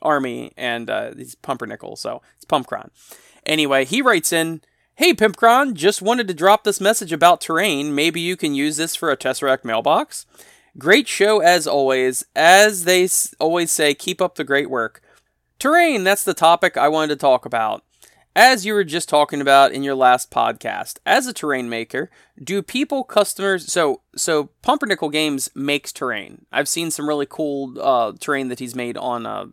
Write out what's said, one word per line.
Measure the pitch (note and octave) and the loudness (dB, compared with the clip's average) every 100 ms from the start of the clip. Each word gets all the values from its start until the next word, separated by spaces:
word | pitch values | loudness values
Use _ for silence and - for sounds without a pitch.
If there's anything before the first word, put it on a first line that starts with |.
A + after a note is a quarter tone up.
army, | - D3 C3 A#2+ A#2+ - | 0 0 -2 -8 -12 -10
and, | B2 A#2 A2+ | -8 -6 -6
uh, | G#2+ A2+ A2+ | -6 -6 -12
he's | B2+ - | -20 -16
Pumpernickel, | - C3 A2 G#2 - - | -10 -8 -8 -12 -14 -12
so | - B2 - _ | -10 -10 -14 _
it's | - | -6
Pumpcron. | D#3 B2 - - _ _ - _ _ - | -4 -4 -10 -12 _ _ -20 _ _ -4
Anyway, | D#3 D3 C3+ B2+ | 0 2 2 0
he | G#3+ | 0
writes | B3+ G3 - | 0 0 0
in, | E3+ E3 D#3+ - _ _ - | -2 -2 -6 -14 _ _ 0
"Hey, | E4+ | 0
Pimpcron, | C4+ G#3+ F#3 A#3 A#3+ C#4 | 2 0 4 4 4 2
just | F#3+ E3 G#3 | 0 0 0
wanted | F#3+ B3 G#3 | -2 -2 -2
to | |
drop | E3 F3+ G#3+ - | 0 4 4 2
this | G3+ | 0
message | G3 A3 F3+ | 0 -2 -4
about | D#3+ E3+ E3+ | 2 4 4
terrain. | - D#3+ G3+ C#3+ D3 C#3+ | 0 -2 0 -2 -2 -2
Maybe | D#3+ E3 | -2 -2
you | E3+ F3+ | -6 -4
can | D#3+ | -4
use | C#3 D3 D3 | -2 -2 -2
this | D#3+ - | -6 -4
for | E3 | -4
a | C3+ | -2
Tesseract | C3+ C3 C#3 C3 | -4 -2 0 0
mailbox. | B2 A2+ A2+ F3 D4 - - _ - _ _ - | 0 -2 2 0 0 -10 -18 _ -20 _ _ -6
Great | C#3 G#3 - | 2 4 2
show, | - G3+ G#3+ | 0 2 4
as | E3+ F3 D3 | 4 4 2
always. | C#3+ C3+ C3 C3 B2+ - - | 0 0 2 0 -2 -6 2
As | D#3+ F#3+ G#3+ G3 | 6 8 6 2
they | E3+ F#3 F3+ | 2 2 2
s-, | - - - | 0 -4 -4
always | D#3 F3 E3+ | -2 0 -2
say, | - D3+ | 0 0
keep | C#3+ - F3 | 0 -4 -4
up | F3+ - | -4 -4
the | |
great | C3 C#3 C#3+ | -2 0 0
work. | B2+ A2 - _ _ _ _ _ _ | -4 -6 -10 _ _ _ _ _ _
Terrain, | C4 E4 E4+ B3+ | 0 4 4 2
that's | F#3 G3+ - | 0 0 -2
the | |
topic | E3+ E3 E3+ F3+ - | 2 4 4 2 0
I | C#3+ | 0
wanted | D#3 D#3 | 0 -2
to | C#3+ | 0
talk | C#3+ B2+ - | 2 2 0
about. | A#2+ A2 G#2 - _ _ _ _ - | -4 -4 -6 -12 _ _ _ _ 4
As | A#3+ C4 F#3 | 4 4 0
you | |
were | G#3 | -2
just | F3+ D#3+ - | -2 -4 0
talking | D3 D3 D3 | 2 2 0
about | C#3 C3+ C#3 | 4 6 6
in | C3+ | 2
your | C#3 | -4
last | C3+ B2+ B2 - | 2 4 4 0
podcast, | - A2+ A2+ A#2 F#2+ F#2 - - | -2 -2 -2 -8 -8 -10 -10 0
as | G#3+ B3+ | 0 0
a | |
terrain | - D3+ C3+ A#2+ | -6 -4 -4 -4
maker, | A#2 A2+ C3 E3 _ _ _ | -8 -6 -8 -10 _ _ _
do | C3 G3 | -6 -6
people, | - B3 C#4 C#4 | -4 -4 -4 -4
customers," | A#3 - G3+ - G3 F#3+ - | 0 0 0 -2 -2 -2 -2
so, | - D#3 C3 _ - | -2 0 -2 _ -8
so | - D#3 C#3+ _ | -2 -2 -4 _
Pumpernickel | - D4 A#3 F#3 D#3 | -2 -2 -2 -4 -4
Games | D3 D#3 C#3 - | -2 -2 -4 -8
makes | - C#3 C#3+ - | -8 -4 -4 -6
terrain. | - C3 G#2+ G2 - _ | -8 -6 -6 -10 -20 _
I've | - C#3+ | -6 -4
seen | E3 E3 | -6 -6
some | D3+ D3 | -6 -4
really | D3 C#3 | -4 -4
cool, | - D#3 C#3 C3+ B2+ | -6 -6 -6 -8 -4
uh, | - B2+ A2+ F#2 | 0 0 0 -4
terrain | - C#3 C3 | -6 -4 -4
that | B2 | -8
he's | B2+ | -10
made | B2 A#2+ - | -10 -10 -8
on, | B2+ A#2+ A2+ | -6 -6 -8
uh, | G#2 F#2+ | -10 -12